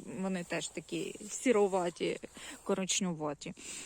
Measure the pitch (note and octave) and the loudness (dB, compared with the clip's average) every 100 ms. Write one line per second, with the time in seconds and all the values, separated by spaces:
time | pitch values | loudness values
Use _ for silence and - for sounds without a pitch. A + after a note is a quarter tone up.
0 | - - F#3+ F3+ E3+ E3 - - - E3 | -8 -4 -2 -2 -2 -4 -4 -8 -6 -4
1 | - - G#3+ - C4 G#3+ G3+ F#3 F3 - | -4 -6 -8 0 6 6 6 4 2 0
2 | F3 - - - - - - F#3+ F#3 - | -2 -2 -6 -14 -14 -8 0 2 2 2
3 | F#3 D#3 D3+ C#3+ - - - - | 0 0 -2 -4 -8 -12 -12 -12